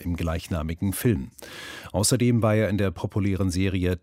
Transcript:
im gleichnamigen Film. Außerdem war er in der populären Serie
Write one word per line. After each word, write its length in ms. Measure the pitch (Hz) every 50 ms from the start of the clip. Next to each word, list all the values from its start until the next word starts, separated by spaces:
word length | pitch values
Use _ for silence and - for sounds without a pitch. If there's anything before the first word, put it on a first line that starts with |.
im 160 | - 87 87
gleichnamigen 760 | - 90 85 80 80 - - 95 80 78 80 85 - 101 98 90
Film. 380 | - - 127 104 69 64 - - - - - - - - - - - - - -
Außerdem 500 | 90 107 - 135 110 123 123 120 117 107
war 140 | 110 107
er 120 | 110 107 90
in 100 | 101 98
der 120 | 101 95
populären 640 | 87 - - 104 - 107 95 101 95 87 98 95 85
Serie 480 | 92 95 98 87 95 90 90 90 87